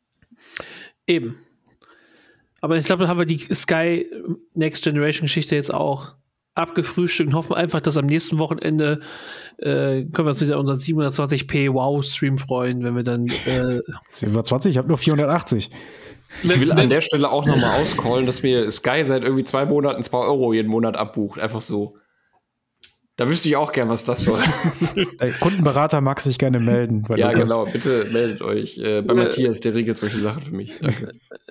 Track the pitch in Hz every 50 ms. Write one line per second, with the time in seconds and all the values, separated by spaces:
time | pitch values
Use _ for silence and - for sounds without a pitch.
0 | _ _ _ _ _ _ _ _ _ - - - - - - - - - - _
1 | _ - 175 165 120 117 135 - - _ _ _ _ - _ _ _ _ _ _
2 | _ _ _ _ _ _ _ _ _ _ _ _ - 151 165 165 147 - 190 175
3 | 185 170 180 175 175 160 165 151 - - 180 - - - 170 160 165 170 170 170
4 | 175 - - - - - 170 - - _ _ 170 156 156 151 - - 160 147 147
5 | 143 151 151 - 165 139 - 165 147 - 156 147 143 - - - 151 147 139 135
6 | - - - _ _ _ _ _ _ _ _ - - 339 - 185 160 - - -
7 | 180 170 - - 160 147 135 165 156 - - 170 175 165 - 160 - 165 143 151
8 | 139 139 147 165 160 - 165 156 156 151 156 - - 156 156 156 151 147 151 151
9 | - - - - - - - - - - - - - 147 139 139 139 139 135 131
10 | 131 160 160 - 160 151 139 131 156 143 147 143 139 135 139 127 139 165 160 156
11 | 147 139 131 147 147 139 151 131 135 - - 143 139 139 127 131 127 139 143 147
12 | 135 - - - 147 139 135 135 - - 131 127 123 123 123 123 123 120 120 123
13 | 120 123 120 120 120 120 117 110 - - 131 127 123 127 123 120 - - - -
14 | - - - - - 107 104 113 110 - 123 - - 196 143 123 135 156 165 139
15 | - 160 151 143 147 139 160 170 - - 127 107 95 - - - - - - -
16 | - - - - _ _ - - - 170 180 131 135 160 160 151 135 123 135 160
17 | 160 - 165 143 143 143 131 143 143 147 143 127 123 113 104 127 156 156 - -
18 | - 120 120 127 131 127 123 - - 135 127 123 110 104 107 - - 123 131 156
19 | 156 135 135 131 117 127 135 135 131 - - 135 143 - 147 147 139 143 131 117
20 | 120 - - 123 117 107 143 135 127 117 110 113 110 107 110 113 117 113 107 -
21 | 110 107 - 113 104 98 - - - 110 117 110 107 - 107 104 104 104 - _
22 | _ _ _ _ _ _ _ _ _ _ _ _ _ _ _ _ - - _ _
23 | _ _ _ - 123 127 160 170 - 156 147 139 151 147 - 135 120 113 117 110
24 | - - 123 - - - - 226 254 165 151 - - 165 - - 175 - - 202
25 | 180 - - - - 123 - - - 170 202 190 160 147 131 139 151 156 - 147
26 | 139 135 135 - - 135 127 - 143 135 127 120 117 120 120 120 120 113 117 107
27 | 107 107 113 107 117 120 117 113 117 113 113 113 107 98 - 117 - 139 131 117
28 | 104 104 113 113 120 113 104 - - - 104 107 107 107 - - 110 110 107 104
29 | 104 - 120 123 120 117 - - 127 120 110 - - 117 107 117 113 113 110 -
30 | - 104 113 107 104 107 113 151 135 147 - 95 104 110 - - - - 107 -
31 | 120 - - - _ _ - - _ -